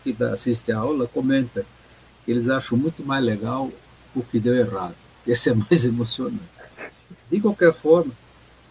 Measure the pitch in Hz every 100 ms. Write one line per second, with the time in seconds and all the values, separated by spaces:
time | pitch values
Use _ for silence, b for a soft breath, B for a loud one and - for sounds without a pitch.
0 | 135 113 120 107 127 113 - 110 120 151
1 | 120 - 131 135 123 - - - b b
2 | b - - 120 120 135 - 120 156 160
3 | 139 135 120 104 110 131 131 - - -
4 | - 131 117 117 117 123 107 98 90 -
5 | - - - 120 143 113 104 175 120 117
6 | 117 - 127 - - - - - - -
7 | - - - 202 214 - 170 160 151 170
8 | 151 - - - - - -